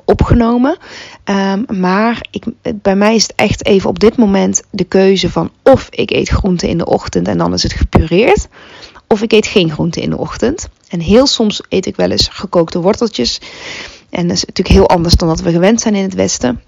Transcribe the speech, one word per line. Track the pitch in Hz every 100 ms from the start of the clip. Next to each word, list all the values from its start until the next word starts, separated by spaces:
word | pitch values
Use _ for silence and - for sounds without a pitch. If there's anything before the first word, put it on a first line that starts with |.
opgenomen. | - 208 - 233 233 240 269 381 - - - -
Ehm, | - 202 196 196 240 190
maar | 185 190 226 233 -
ik, | - - - - 208
bij | 196 196
mij | 208
is | 226
het | - -
echt | 214 - -
even | 196 185
op | 170
dit | 208 226
moment | 208 196 190 196 -
de | 202
keuze | 180 196 190 190 175
van | 170 165 -
of | - 262 -
ik | - -
eet | - -
groente | - 202 175 -
in | 170
de | -
ochtend | - - 180 180
en | 175
dan | 170
is | 90
het | -
gepureerd, | - - - 160 175 277 415 - - - - - - -
of | 214
ik | 226
eet | 220 214
geen | 214 165
groente | 151 170 -
in | 156
de | 156
ochtend. | - - 226 339 - - _
En | 175
heel | 160 214 277
soms | - 220 - -
eet | 185 -
ik | -
wel | 90
eens | 98 -
gekookte | - 196 180 165 180
worteltjes. | 170 220 226 - 120 - - - - - - - _
En | - 175
dat | 180
is |
natuurlijk | - - 185 190
heel | 190
anders | 180 170
dan | - 170
wat | 165
we | 185
gewend | 170 190 233
zijn | 226
in | 202
het | 190
Westen. | 185 190 - 247 240